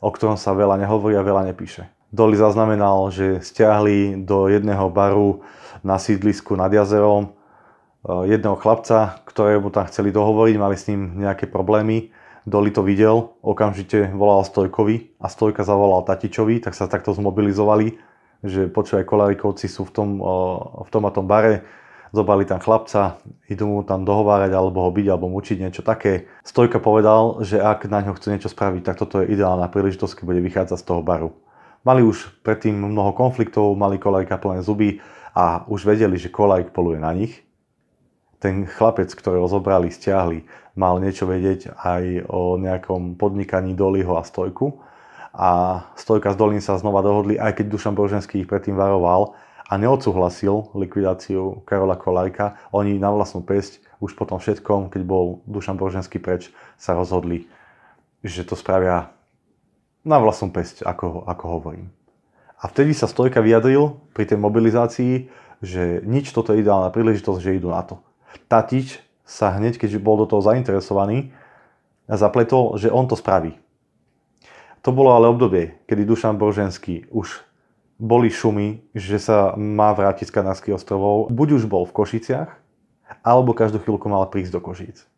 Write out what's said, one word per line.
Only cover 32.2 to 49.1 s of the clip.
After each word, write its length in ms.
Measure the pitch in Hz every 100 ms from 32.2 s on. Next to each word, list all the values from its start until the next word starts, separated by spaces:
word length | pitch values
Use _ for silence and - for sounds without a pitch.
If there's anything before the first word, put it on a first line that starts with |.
| - _ -
predtým 320 | 107 - 104
mnoho 360 | 101 104 101 98
konfliktov, 600 | 127 127 110 - 104 101
mali 240 | 101 98
Kolárika 400 | 101 98 95 95
plné 200 | 101 92
zuby 440 | 90 104 107 98 - - -
a 360 | - 90 85 -
už 120 | 104 95
vedeli, 320 | 104 107 90
že 120 | 85
Kolárik 440 | - 104 92 87 -
poluje 240 | 87 80
na 120 | 78 87
nich. 280 | 113 - _ _ _ _ _ _ _ _ _ _
Ten 300 | 101 95 95
chlapec, 400 | - 110 117 90 -
ktorého 320 | - 90 90
zobrali, 420 | 98 92 95 87
stiahli, 560 | - - 98 87 82 - - - -
mal 220 | 92 90
niečo 260 | 95 92 92
vedieť 480 | 92 95 95 -
aj 540 | - 90 90 90 90 -
o 300 | 95 90 90
nejakom 580 | 92 92 - 92 90 87
podnikaní 560 | 104 98 98 95 92
Dollyho 400 | 92 95 98 90
a 80 | 85
Stojku. 640 | 82 - 92 - 139 143 - - - - -
A 500 | - 92 87 90 92 85 -
Stojka 400 | - 110 101 95
s 20 |
Dolím 220 | 107 104
sa 180 | 98 95
znova 240 | 104 98
dohodli, 380 | 98 101 101 104
aj 180 | 110 101
keď 80 | 104
Dušan 240 | 104 107 101
Boženský 480 | 101 101 92 101
ich 60 | 90
predtým 240 | 101 - 98
varoval 580 | 98 98 87